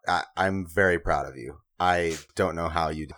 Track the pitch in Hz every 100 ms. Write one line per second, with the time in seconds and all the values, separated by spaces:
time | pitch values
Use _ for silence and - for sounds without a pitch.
0 | - 87 - - 95 98 85 82 95 85
1 | - 76 67 65 60 71 _ - 90 87
2 | 85 80 - - 92 82 85 85 78 78
3 | 76